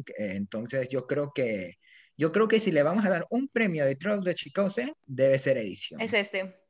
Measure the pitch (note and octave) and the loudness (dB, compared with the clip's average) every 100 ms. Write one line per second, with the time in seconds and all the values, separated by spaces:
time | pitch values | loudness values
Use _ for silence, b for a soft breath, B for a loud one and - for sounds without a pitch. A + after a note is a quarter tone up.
0 | - - G#2 G2 G2+ G#2+ A#2 C3+ B2+ C3 | -8 -8 -6 -4 -6 -8 -6 -4 -4 -4
1 | B2+ C#3+ C#3+ C#3+ A#2+ G2+ F2 - b b | -2 -2 -2 -2 -2 -2 -6 -12 b b
2 | b - D#3+ G3 A3 A3 G#3 D3+ D3 G#3 | b -2 0 2 4 4 4 4 4 4
3 | F#3+ F3 - A#3+ C#4 A#3+ G#3 D#3 C#3 C#3 | 2 2 0 -4 -2 0 0 2 0 0
4 | F#3+ G#3 F3+ E3 C#3 G3 G3 A#3 C4 - | -2 0 0 -4 -4 -2 -2 -2 -6 -8
5 | - B2+ C3+ C3+ C#3 B2 G#2 E2 - A3 | -8 2 4 4 4 0 -2 -8 -10 -6
6 | A3+ A3 G3+ G3 F#3+ - _ | -2 0 0 -4 -6 -12 _